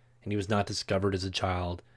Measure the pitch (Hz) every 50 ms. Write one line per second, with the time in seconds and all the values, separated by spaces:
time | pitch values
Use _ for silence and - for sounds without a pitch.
0 | _ _ _ _ - 98 104 104 95 95 110 101 98 - 101 - - - 101 95
1 | 98 101 95 90 92 95 92 - - 92 90 90 90 87 87 87 - - -